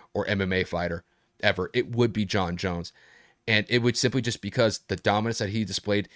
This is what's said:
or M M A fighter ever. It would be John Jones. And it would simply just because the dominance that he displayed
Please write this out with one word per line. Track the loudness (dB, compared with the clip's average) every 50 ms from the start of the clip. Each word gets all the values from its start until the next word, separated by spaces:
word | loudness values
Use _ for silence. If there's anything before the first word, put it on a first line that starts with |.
| -20 _ _
or | -4 -2
M | 0 0 0
M | 0 2 2
A | 0 0
fighter | 0 -2 -4 -2 -4 -4 -6 -8 _ _ _ _ _ _ _
ever. | 0 0 0 0 -2 -2 -2
It | -2 -2 -2 2
would | 2 2 2 2
be | 0 -2
John | 0 0 0 0 0 -2
Jones. | -2 -2 -4 -4 -4 -6 -8 -12 _ -20 -20 -20 -20 -20 _ _ _ _
And | 0 0 0 2 2
it | 0 2
would | 2 2 2
simply | 2 0 2 0 0
just | -2 -2 -4 -4 -8
because | -4 0 2 2 2 2 -2 -4 -6
the | -6
dominance | 0 2 2 2 2 2 0 -2 -2
that | -2 -2
he | 0 -2 -2
displayed | -2 -4 -4 -2 0 0 0 0 -4 -10